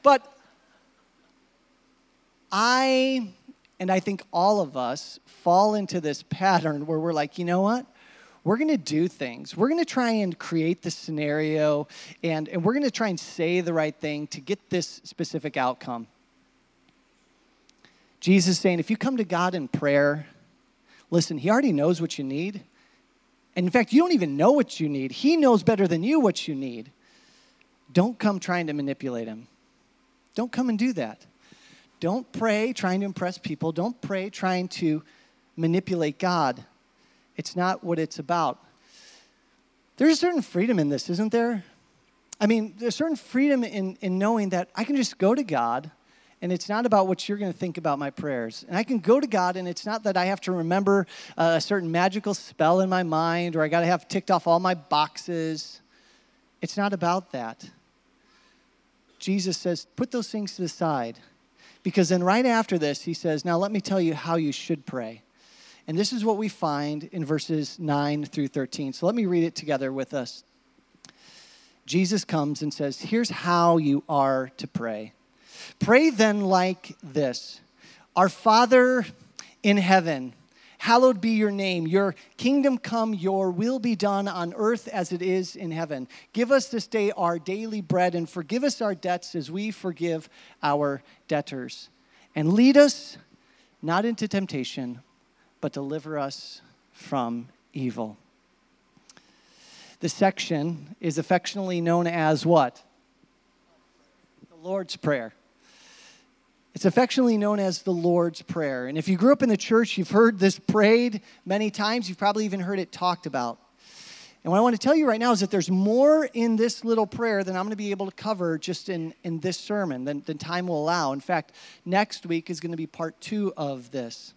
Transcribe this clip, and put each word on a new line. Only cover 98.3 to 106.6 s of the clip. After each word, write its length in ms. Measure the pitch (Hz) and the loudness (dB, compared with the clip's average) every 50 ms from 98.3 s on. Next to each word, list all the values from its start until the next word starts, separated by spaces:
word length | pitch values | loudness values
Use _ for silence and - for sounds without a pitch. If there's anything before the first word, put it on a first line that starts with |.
| _ _ _ _ _ _ _ _ _ _ _ _ _ _ _ - - - _ _ _ _ _ _ _ _ - - - - - - - _ | _ _ _ _ _ _ _ _ _ _ _ _ _ _ _ -20 -20 -20 _ _ _ _ _ _ _ _ -20 -20 -20 -20 -20 -20 -14 _
The 100 | 175 170 | -6 -6
section 840 | - - 196 190 190 - - - 170 147 147 170 175 147 143 - 196 _ | 0 2 2 2 2 -2 -4 -4 -2 -2 -2 -4 -6 -8 -12 -18 -16 _
is 200 | - 165 143 160 | -6 -4 -4 -4
affectionately 600 | 151 - 185 175 - - - 202 190 185 180 170 | 0 0 0 0 0 -4 -8 -8 -6 -4 -4 -2
known 280 | 170 170 170 175 175 | 0 2 2 2 2
as 360 | 170 170 170 156 156 156 143 - | 0 0 0 2 2 2 2 4
what? 380 | 160 170 160 135 123 _ - _ _ _ _ _ _ _ _ _ _ _ _ _ _ _ _ _ _ _ _ _ _ _ _ _ _ _ _ _ _ _ _ 147 _ | 4 6 6 4 2 _ -12 _ _ _ _ _ _ _ _ _ _ _ _ _ _ _ _ _ _ _ _ _ _ _ _ _ _ _ _ _ _ _ _ -20 _
The 60 | 170 | -20
Lord's 400 | 165 160 180 190 196 185 - - | -14 -8 -6 -6 -6 -6 -8 -12
Prayer. 400 | - - 156 147 127 113 110 _ _ _ _ _ _ _ _ _ - - - - - - - - _ _ _ _ _ _ _ _ _ | -4 -2 0 0 0 -4 -8 _ _ _ _ _ _ _ _ _ -20 -20 -20 -20 -20 -20 -20 -20 _ _ _ _ _ _ _ _ _